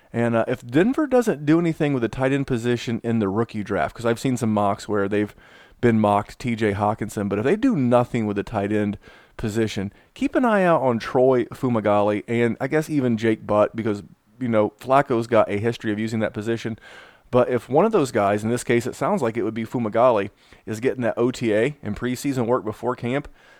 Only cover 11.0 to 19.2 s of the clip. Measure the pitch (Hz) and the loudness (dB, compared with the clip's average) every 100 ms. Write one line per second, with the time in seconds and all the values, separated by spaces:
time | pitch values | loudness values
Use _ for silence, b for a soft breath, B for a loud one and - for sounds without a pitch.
11 | - 131 131 127 - - 127 113 104 104 | 0 2 4 4 0 -4 -2 0 2 2
12 | 104 104 - 117 117 - 135 151 156 147 | 2 0 -2 0 0 0 -2 -2 0 0
13 | 127 110 113 113 104 104 104 113 107 101 | 0 0 0 0 0 2 2 0 -4 -4
14 | 80 _ _ - 123 110 107 - 123 135 | -8 _ _ -8 0 2 2 -2 0 2
15 | 143 117 117 110 104 101 117 117 113 104 | 2 0 2 2 2 0 -4 -4 -4 -4
16 | 110 113 107 110 107 113 117 110 B B | -4 -2 -4 -4 -4 -4 -6 -10 B B
17 | B B _ 123 131 120 - 143 220 214 | B B _ 2 2 0 0 2 4 2
18 | 131 117 101 107 110 120 - 120 117 - | 2 2 2 0 -2 -4 0 0 0 -4
19 | 143 196 | -4 -2